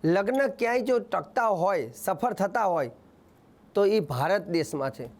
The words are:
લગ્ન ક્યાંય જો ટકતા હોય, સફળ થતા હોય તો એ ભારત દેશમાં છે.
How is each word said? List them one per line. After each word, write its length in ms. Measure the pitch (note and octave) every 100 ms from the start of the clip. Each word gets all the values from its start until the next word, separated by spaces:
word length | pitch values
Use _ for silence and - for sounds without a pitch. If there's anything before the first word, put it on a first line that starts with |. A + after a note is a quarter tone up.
લગ્ન 440 | D#3+ F3+ G3+ C4 C#4 C4+
ક્યાંય 220 | A#3 B3
જો 180 | A#3 A#3+
ટકતા 480 | - F3+ D3 - A3+
હોય, 440 | F#3 F#3 F#3 A#2 -
સફળ 380 | - F#3+ A#3+
થતા 300 | G3+ F#3+ A#3
હોય 280 | G3+ E3 B2 - - _ - _ _ - -
તો 120 | G3+ G3+
એ 140 | G#3+
ભારત 420 | D#3+ B2 D3+ G3+
દેશમાં 500 | - E3+ D3 D3 C3+
છે. 180 | C3 A#2